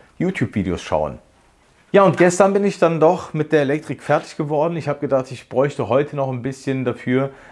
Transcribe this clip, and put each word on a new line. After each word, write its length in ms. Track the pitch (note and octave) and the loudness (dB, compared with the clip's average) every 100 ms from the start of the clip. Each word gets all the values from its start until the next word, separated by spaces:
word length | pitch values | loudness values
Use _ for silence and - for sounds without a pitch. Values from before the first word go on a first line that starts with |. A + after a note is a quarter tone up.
| _ - | _ -6
YouTube-Videos 640 | E3+ F#3 A#2 A2+ F#2 E2+ | -4 -2 -4 -2 -4 -4
schauen. 380 | - D#2+ D2+ - _ _ _ _ _ _ _ | -2 -2 -2 -8 _ _ _ _ _ _ _
Ja, 100 | G3+ | 4
und 140 | F#3+ - | 4 6
gestern 360 | F3+ F3+ G3 | 4 4 4
bin 120 | G3 G3+ | 4 0
ich 140 | - | 2
dann 200 | E3+ E3 | 2 4
doch 340 | D#3 F3+ - | 2 2 -2
mit 200 | D#3 D3+ | -6 0
der 80 | D#3 | 0
Elektrik 420 | C#3 D3+ D3+ C#3+ | 0 -2 -6 -8
fertig 320 | - D3 - - | -2 -2 -2 -8
geworden. 400 | D3+ D3+ E3 E3+ | -4 -2 -2 -2
Ich 140 | D3 | -6
habe 100 | C#3+ | -4
gedacht, 320 | C#3 C3+ B2+ | -2 -2 -2
ich 160 | B2 - | -12 -6
bräuchte 400 | A#2+ C#3+ C#3+ A#2 | -2 0 -2 0
heute 280 | B2 D3 D3 | 0 0 -4
noch 140 | C3+ | -4
ein 120 | B2+ | -4
bisschen 440 | C3 C3+ - C3 B2 | -8 -8 -6 -4 -2
dafür, 460 | A#2 - B2+ C#3 - - | -4 0 0 0 -6 -20